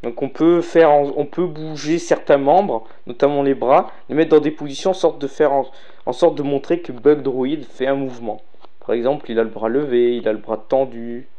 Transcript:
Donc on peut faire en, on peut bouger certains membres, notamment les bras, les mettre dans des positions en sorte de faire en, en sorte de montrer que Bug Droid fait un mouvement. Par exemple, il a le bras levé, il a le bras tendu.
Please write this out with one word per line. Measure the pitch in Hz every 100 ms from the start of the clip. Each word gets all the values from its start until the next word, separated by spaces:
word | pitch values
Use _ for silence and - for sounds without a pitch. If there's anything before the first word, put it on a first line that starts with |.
Donc | 120 -
on | 135
peut | - 165 175
faire | 170 170 160
en, | 147 143 139
on | 143
peut | - 180
bouger | 156 156 151 151 165
certains | - 151 - 143
membres, | 139 170 202 113 - - -
notamment | 123 143 147
les | 139
bras, | 135 120 151 180 - -
les |
mettre | 135 160
dans | 156
des | 147
positions | 151 147 139 190
en |
sorte | 180 165 147
de | 139
faire | - 151
en, | 139 127 - - - -
en |
sorte | 123 170 147
de |
montrer | 139 139 - 170
que | -
Bug | 123 139 147
Droid | 135 131 127 156 123
fait | - 131
un |
mouvement. | 139 135 120 117 107 - - - - -
Par |
exemple, | 113 120 147 -
il | 113
a |
le | 113
bras | 107 110
levé, | 127 147 120 120 120
il | 113
a |
le | 107
bras | - 110
tendu. | - 131 131 117 117 120 101